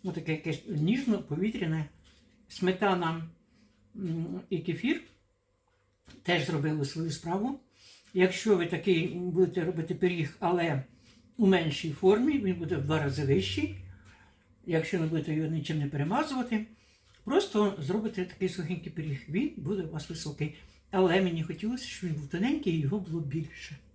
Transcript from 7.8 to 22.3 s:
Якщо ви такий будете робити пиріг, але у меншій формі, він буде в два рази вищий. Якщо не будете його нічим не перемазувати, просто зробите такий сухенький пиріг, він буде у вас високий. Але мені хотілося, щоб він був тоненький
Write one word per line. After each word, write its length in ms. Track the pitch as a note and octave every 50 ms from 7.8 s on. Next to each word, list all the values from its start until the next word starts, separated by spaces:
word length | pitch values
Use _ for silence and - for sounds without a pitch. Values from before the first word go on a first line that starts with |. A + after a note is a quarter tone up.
| - - - - _ - -
Якщо 440 | F#3 F#3 F#3 - - - G#3+ G3+
ви 80 | F3 E3+
такий 420 | E3 F#3 - - G3+ F3+ E3 E3
будете 580 | E3+ - F3+ F3+ F3+ D#3+ F3+ F#3 E3 - F#3 E3
робити 300 | F3+ E3+ E3 D#3+ - E3+
пиріг, 400 | - F#3 F3 F3 E3+ D3+ - - -
але 440 | G3+ E3+ F3+ F3 E3+ E3 C#3+ C3+ - - - _ - - - - - - _
у 100 | - G#3+
меншій 440 | F#3+ F#3+ F3 D#3+ D#3 D3 - - D#3+
формі, 480 | C3+ - F#3+ F#3 G#3 A3 B3 D4+ C#4+ C#4
він 160 | G3+ F#3+ F3+
буде 200 | E3 E3+ D3 F3+
в 100 | C#3+ C#3
два 140 | C#3+ D#3+ D#3
рази 260 | C#3+ C#3 C3 D3 D3
вищий. 500 | C3+ C#3 F#3+ - - - D4 D4 - - - - - - - - - - - - - _ _ _ _ _ _ -
Якщо 340 | - D#3+ D#3+ D#3+ - - F3
не 80 | D#3+
будете 260 | D#3 E3 D#3 C#3+ E3 D#3
його 160 | D#3 D#3+ D3+
нічим 300 | E3 D#3 C3 - D#3+ D#3
не 80 | C#3+
перемазувати, 760 | C#3+ D3+ C#3 D3 E3 G#3+ C#4 D#4 D4+ C4+ C4 A#3+ - A3+ G#3+ G#3+ - - _ _ _ _ _ _ _ _ _ _
просто 520 | - C#4 F#4+ G4 - - G#3 G#3 G3+ G3 -
зробите 460 | C#3+ C3+ F#3+ A3 G#3+ G#3 - F#3 F3+
такий 240 | F3+ - - F#3+ F3+
сухенький 420 | - F#3 E3 D#3 F3+ - - D#3+
пиріг, 340 | - D#3+ D3 D3+ C#3 C3+ - -
він 240 | D3+ G3+ D4 - -
буде 260 | - C#3+ D#3 G#3 F#3+ E3
у 80 | D3+
вас 180 | E3 D3+ - -
високий. 460 | E3 D#3 - D#3 C#3 - D3 D3+ - - - - - - _ _
Але 300 | - F#3 F#3 F3 E3 F#3+
мені 220 | F#3+ F3+ E3 D#3+ D#3+
хотілося, 420 | - D#3 - G#3 A3 B3+ B3 -
щоб 240 | - - - F#3 E3+
він 60 | D3+
був 140 | D3 C#3+
тоненький 440 | -